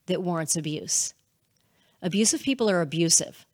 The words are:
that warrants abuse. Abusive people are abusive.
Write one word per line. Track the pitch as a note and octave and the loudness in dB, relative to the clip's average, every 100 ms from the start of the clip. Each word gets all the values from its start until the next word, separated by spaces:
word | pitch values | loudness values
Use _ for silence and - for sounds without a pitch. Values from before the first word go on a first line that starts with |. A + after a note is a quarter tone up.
| - | -4
that | F3+ | -2
warrants | F3+ E3+ D#3 E3+ | -2 -2 -2 -2
abuse. | D#3 D#3 - - - - _ _ _ _ _ _ _ _ | -2 -6 -4 -2 -4 -8 _ _ _ _ _ _ _ _
Abusive | F3+ F#3 A3 D#4+ | -2 2 2 2
people | - C4 A3 | -2 0 2
are | F3+ | 2
abusive. | D#3 D#3+ E3 - - - - | 0 0 2 2 0 -8 -20